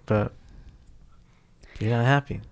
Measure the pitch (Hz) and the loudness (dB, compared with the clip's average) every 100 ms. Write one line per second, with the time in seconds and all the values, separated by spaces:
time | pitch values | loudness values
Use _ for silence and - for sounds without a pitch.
0 | - 107 104 - - - - - - - | 0 0 0 -6 -20 -20 -20 -20 -20 -20
1 | - - - - _ - - - 110 117 | -20 -20 -20 -20 _ -20 -18 -6 -2 2
2 | 123 143 - - - | 4 2 0 -8 -12